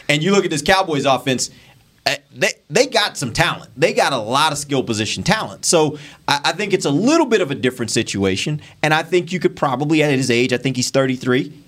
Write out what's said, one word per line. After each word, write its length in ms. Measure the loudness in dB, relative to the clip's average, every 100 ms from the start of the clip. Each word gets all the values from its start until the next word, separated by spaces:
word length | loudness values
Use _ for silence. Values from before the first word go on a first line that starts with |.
| -2
And 160 | 0
you 80 | 2
look 140 | 2 2
at 60 |
this 100 | 0
Cowboys 440 | 2 2 2 0 2
offense, 440 | 0 0 -2 -4 -10 -20 _ _ _ -4
uh, 100 | -4 _ -4
they, 160 | -4 -4 -2
they 160 | 0 2
got 320 | 0 -2 -4
some 160 | -4
talent. 380 | 0 0 -2 -10 -2
They 160 | 0
got 200 | 2 0
a 40 | 0
lot 340 | 0 2 2
of 60 | -2
skill 240 | -2 -2
position 400 | 0 -2 -4 -4
talent. 420 | -2 -2 -4 -6 0
So 320 | 2 2 -2 -12 -8 -2
I, 120 | 0 0
I 60 |
think 220 | -4 -2
it's 120 | -2 0
a 60 |
little 340 | 2 4 2 2
bit 160 | 0
of 80 | 0
a 40 | -2
different 340 | -2 -2 -4
situation, 720 | -2 -2 0 0 0 -4 -6 -10 -4
and 100 | 0
I 80 | 0
think 300 | 0 -2 0
you 80 | -2
could 160 | -2 0
probably, 480 | -2 0 0 2
at 80 | 2
his 180 | 2 2
age, 220 | 2 2
I 60 | 0
think 180 | -2 -4
he's 140 | -2
thirty-three, 600 | 0 0 0 0 0 0 -10